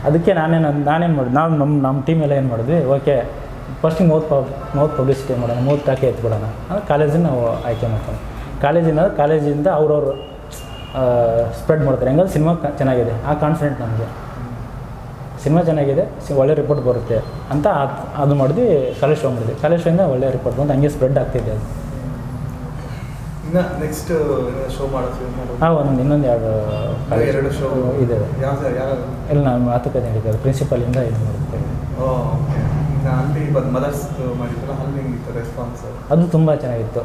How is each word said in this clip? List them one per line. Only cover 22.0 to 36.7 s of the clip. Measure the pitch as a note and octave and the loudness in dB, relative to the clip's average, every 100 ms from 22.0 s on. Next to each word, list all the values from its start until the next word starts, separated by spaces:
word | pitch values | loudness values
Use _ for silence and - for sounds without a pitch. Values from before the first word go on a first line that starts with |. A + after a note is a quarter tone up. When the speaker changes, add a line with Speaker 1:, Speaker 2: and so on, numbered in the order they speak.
| B2+ B2 A#2 - - - B2+ - - - - - - - D3 | -8 -8 -8 -8 -8 -8 -8 -10 -8 -8 -10 -10 -10 -8 -2
Speaker 2:
ಇನ್ನ | F3 | 0
ನೆಕ್ಸ್ಟ್ | F3 - D3+ - - | 0 -2 -4 -6 -2
ಏನೋ | E3 D3 C3 B2 C3 C3 - | -2 0 0 -2 -4 -6 -4
ಶೋ | C3+ | -4
ಮಾಡೋದು, | C3 B2 | -2 -4
ಶೋ | - B2+ B2+ | -6 -6 -6
ಮಾಡೋದು? | B2 D#3+ | -6 0
Speaker 1:
ಹಾ, | E3 | 2
ಒಂದು, | D#3+ C#3 C3 | 2 2 2
ಇನ್ನೊಂದು | C3+ D3 C3 | 2 2 2
ಎರಡು | A#2 A2 | 2 2
Speaker 2:
ಇನ್ನು | A2 G#2+ G#2+ G#2+ G#2+ - | 0 -2 -2 -4 -4 -2
Speaker 1:
ಕಾಲೇಜ್ | A2+ B2 C3+ | 0 2 2
Speaker 2:
ಎರಡು | C3+ | 0
ಶೋ | C#3 C3+ C3+ B2 C#3 | -2 0 0 0 2
Speaker 1:
ಇದೆ. | B2 A2 G#2 - | 2 2 0 -2
Speaker 2:
ಯಾವ, | C3+ C#3 | -2 0
ಯಾವ? | - B2+ C3+ C3 B2 - - | -2 -2 -2 -4 -4 -8 0
Speaker 1:
ಇಲ್ಲ, | D3 | 2
ನಮ್ಮ | C#3 B2 B2 | 4 2 2
ಮಾತುಕತೆ | A#2+ C#3+ B2+ A#2 | 0 0 -2 0
ನಡೀತದೆ, | A2 G#2+ G#2+ | -2 0 0
ಪ್ರಿನ್ಸಿಪಾಲಿಂದ | C3+ C3+ C3+ B2 A#2+ B2 | 0 0 0 0 0 0
ಇದು | A#2+ A2 - | 0 0 0
ಮಾಡುತ್ತೆ. | - - - - - - - | -2 -4 -4 -4 -4 -4 -2
Speaker 2:
ಓ, | C3 | -2
ಓಕೆ. | B2 A#2 - - A2+ G#2+ - - | 0 0 0 0 0 0 0 0
ಇನ್ನು | - - | 0 0
ಅಲ್ಲಿ | C#3 C3+ D3 C#3+ | 0 0 0 0
ಬಂದು | C#3 A#2 | 0 0
ಮದರ್ಸ್ | B2+ C#3+ C#3+ - - B2+ B2 | 0 -2 -2 -6 -6 -4 -4
ಮಾಡಿದ್ರಲ್ಲ, | A#2+ - - C#3 | -4 -6 -6 -4
ಅಲ್ಲಿ | D3 C#3 | -4 -4
ಹೆಂಗಿತ್ತು | B2+ A#2 - | -4 -6 -6
ರೆಸ್ಪಾನ್ಸ್? | A#2 A2+ - A#2 A#2+ A2+ A2+ - | -6 -6 -8 -8 -8 -10 -12 0
Speaker 1:
ಅದು | D#3 F3 | 2 4
ತುಂಬ | E3 D#3+ D3 | 4 4 2
ಚೆನ್ನಾಗಿತ್ತು. | B2+ | 0